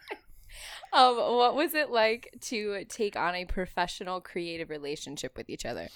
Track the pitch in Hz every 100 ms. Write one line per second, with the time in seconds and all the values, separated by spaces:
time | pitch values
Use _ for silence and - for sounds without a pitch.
0 | - - _ - - - - - - 302
1 | 254 240 - 240 240 233 311 302 285 233
2 | 220 233 - - - 233 208 202 - -
3 | 208 - 160 180 180 - 180 - 175 -
4 | 185 185 - 190 170 165 160 151 143 151
5 | - 135 127 - 117 113 117 110 82